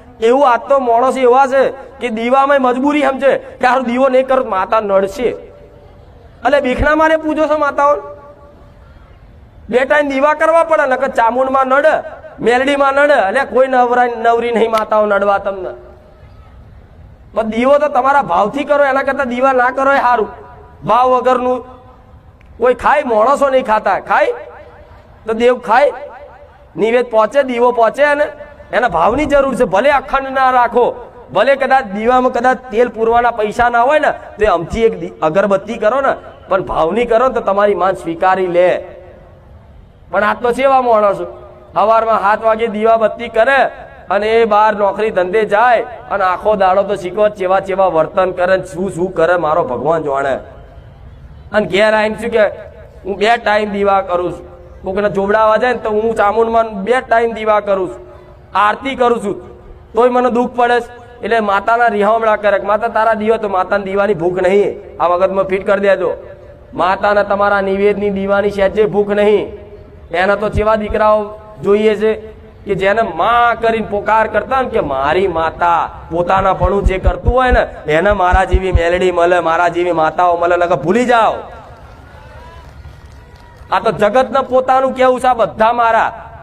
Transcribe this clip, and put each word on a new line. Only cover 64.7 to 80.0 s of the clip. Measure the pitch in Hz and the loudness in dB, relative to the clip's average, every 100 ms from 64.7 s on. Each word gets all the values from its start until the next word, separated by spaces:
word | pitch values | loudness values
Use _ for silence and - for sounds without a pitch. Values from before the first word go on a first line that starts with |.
| 107 - - | -4 -14 -4
આ | 165 | 0
વખતમાં | 180 190 196 190 | 2 0 0 -2
ફિટ | 190 196 | -2 -2
કરી | 196 | 0
દેજો." | 202 185 175 - - - - - - | 2 0 0 -6 -12 -20 -20 -20 -14
માતાને | 131 175 190 208 208 | -4 -2 0 0 0
તમારા | 202 202 202 202 | 0 0 0 0
નિવેદની | 196 196 208 196 208 | -2 0 0 0 -2
દીવાની | 196 196 202 208 | -4 -2 0 0
સહેજે | 202 190 202 208 | 0 0 2 0
ભૂખ | 196 202 | 0 0
નહીં. | 208 208 202 147 - - - - - - | 2 2 2 -2 -12 -18 -20 -20 -20 -8
એના | 175 190 202 | -2 0 0
તો | 180 | -2
ચેવા | 196 214 220 | 0 0 0
દીકરાઓ | 214 214 214 214 208 - - - | -2 0 2 2 -2 -12 -20 -6
જોઈએ | 180 208 220 202 | 0 2 2 2
છે | 214 214 - - - - | 0 -2 -8 -20 -20 -16
કે | 202 185 | -6 -2
જેને | 196 214 | 0 0
માં | 220 160 202 240 240 226 | -2 0 0 2 2 0
કરીને | 226 226 208 | -2 -2 -4
પોકાર | 202 202 220 214 | -4 0 0 2
કરતા | 214 208 262 | -2 -2 -4
ને | 254 | -2
કે, | 214 | -2
"મારી | 156 135 139 175 190 | -2 -2 0 0 0
માતા | 165 160 156 175 165 127 - - | -2 -4 0 0 0 -2 -10 -8
પોતાના | 165 175 190 190 | -4 0 0 0
પણ | 180 180 196 | 0 0 0
જે | 185 185 | 0 0
કરતું | 185 180 - | -2 0 0
હોય | 247 254 | 2 2
ને, | 240 - - 156 | 2 0 -6 -2
એને | 156 196 | 0 2
મારા | 208 180 185 | 2 2 2
જેવી | 185 185 190 | 2 0 0
મેલડી | 165 170 180 185 | 0 2 2 2
મળે, | 175 170 180 | 2 2 2
મારા | 165 165 175 | 2 2 0
જેવી | 165 175 | 0 -2
માતાઓ | 165 | 0